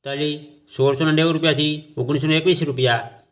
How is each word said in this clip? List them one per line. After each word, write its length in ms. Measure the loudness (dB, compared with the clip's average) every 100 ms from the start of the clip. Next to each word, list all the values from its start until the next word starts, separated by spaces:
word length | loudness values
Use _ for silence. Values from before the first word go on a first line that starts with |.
| -8
તલી 300 | -4 -4 -6 -12 -20 _
સોળસો 360 | 0 0 2 2
ને 80 |
નેવું 200 | 2 2 2
રૂપિયાથી 380 | 0 0 -2 -4 -10 -8
ઓગણીસો 300 | -2 -2 0
ને 80 | 2
એકવીસ 240 | 2 0
રૂપિયા. 460 | -2 0 0 0 -4 -18 _